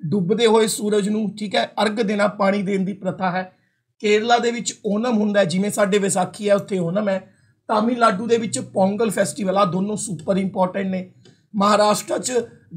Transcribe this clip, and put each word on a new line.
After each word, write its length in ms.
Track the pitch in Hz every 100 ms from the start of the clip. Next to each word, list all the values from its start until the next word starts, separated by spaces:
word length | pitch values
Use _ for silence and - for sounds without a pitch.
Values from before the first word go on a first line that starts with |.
| 165
ਡੁੱਬਦੇ 400 | 202 175 220 226
ਹੋਏ 200 | 220 220
ਸੂਰਜ 420 | - 208 208 202
ਨੂੰ, 280 | 214 202 -
ਠੀਕ 180 | 208
ਹੈ, 180 | 247 - -
ਅਰਘ 200 | 202 214
ਦੇਣਾ, 260 | 202 208 202
ਪਾਣੀ 340 | 202 196 202
ਦੇਣ 220 | 190 196
ਦੀ 80 | 180
ਪ੍ਰਥਾ 380 | - 185 - 185
ਹੈ। 220 | 185 185 _ _ _ _ _
ਕੇਰਲਾ 400 | 214 214 233 240
ਦੇ 120 | 240
ਵਿੱਚ 300 | 233 - - 208
ਓਨਮ 320 | 208 247 214
ਹੁੰਦਾ 220 | 208 202
ਹੈ, 40 |
ਜਿਵੇਂ 260 | 180 185 208
ਸਾਡੇ 280 | 214 202 208
ਵਿਸਾਖੀ 500 | 190 190 180 - 202
ਹੈ, 60 |
ਉੱਥੇ 240 | 202 - 190
ਓਨਮ 300 | 165 196 202
ਹੈ। 260 | 190 - _ _ _ -
ਤਾਮਿਲਨਾਡੂ 580 | 214 226 240 226 190 233
ਦੇ 120 | 233
ਵਿੱਚ 200 | 226 254
ਪੋਂਗਲ 520 | - 208 190 208 226
ਫੈਸਟੀਵਲ 460 | 214 190 - 190 190
ਆ, 80 |
ਦੋਨੋਂ 320 | 196 180 202 214
ਸੁਪਰ 400 | - 160 - 190
ਇੰਪੋਰਟੈਂਟ 500 | 190 190 180 190 190
ਨੇ। 260 | 185 180 _ - _ _
ਮਹਾਰਾਸ਼ਟਰ 640 | 208 202 208 208 208 - 240
'ਚ 140 | 240 247 233 - _